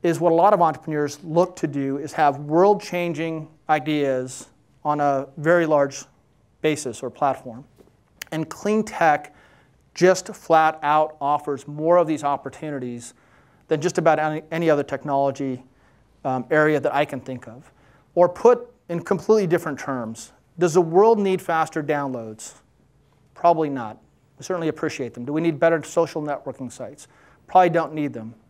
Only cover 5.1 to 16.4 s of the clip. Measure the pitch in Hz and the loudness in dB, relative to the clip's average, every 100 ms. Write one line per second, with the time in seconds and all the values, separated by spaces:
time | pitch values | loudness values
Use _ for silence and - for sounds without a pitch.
5.1 | 139 135 - 151 175 160 151 139 - - | 0 -4 -4 2 2 4 2 2 -4 -18
6.1 | _ _ _ _ _ 156 147 131 113 127 | _ _ _ _ _ -2 -2 -6 -8 -12
7.1 | - 143 131 127 117 147 _ _ _ _ | -2 -2 -2 -10 -18 -20 _ _ _ _
8.1 | _ - 156 156 - 208 214 214 - 165 | _ -10 -8 -8 -6 -2 -2 -2 0 2
9.1 | 147 - _ _ _ _ _ _ - 185 | 2 -4 _ _ _ _ _ _ 2 4
10.1 | 180 - 175 - 160 156 156 147 151 156 | 4 -2 -16 2 4 4 0 0 2 0
11.1 | - 139 147 147 139 - 147 160 175 160 | -2 -2 -2 -2 -8 -8 -4 4 4 4
12.1 | 156 143 139 135 - 156 143 123 120 - | -2 -2 -4 -6 -12 -10 -8 -8 -10 -14
13.1 | _ _ _ _ _ _ - 165 170 160 | _ _ _ _ _ _ -2 0 2 2
14.1 | 156 156 151 156 165 170 147 139 139 156 | 2 0 -4 -6 -2 2 2 0 -6 -2
15.1 | 139 139 131 135 127 - _ _ _ _ | 0 0 -2 -6 -6 -12 _ _ _ _
16.1 | _ 143 131 | _ -6 -4